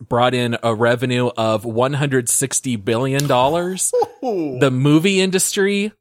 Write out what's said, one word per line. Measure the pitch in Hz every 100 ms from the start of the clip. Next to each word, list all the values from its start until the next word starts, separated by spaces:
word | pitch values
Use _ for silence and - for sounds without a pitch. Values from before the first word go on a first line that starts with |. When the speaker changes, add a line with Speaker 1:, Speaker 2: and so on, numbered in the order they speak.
Speaker 1:
brought | 120 120 123
in | 123 120 117
a | 117
revenue | 107 120 151 131 123 123 -
of | 113 110
one | 113 110 131
hundred | 143 147 131 120
sixty | - 135 - 131 113
billion | 101 113 135 139 143
dollars. | 127 135 170 180 185 - 480 - -
Speaker 2:
Ooh. | 254 190 151 127
Speaker 1:
The | 139
movie | 127 143 156 196 190
industry | 190 185 - 208 196 202 208 -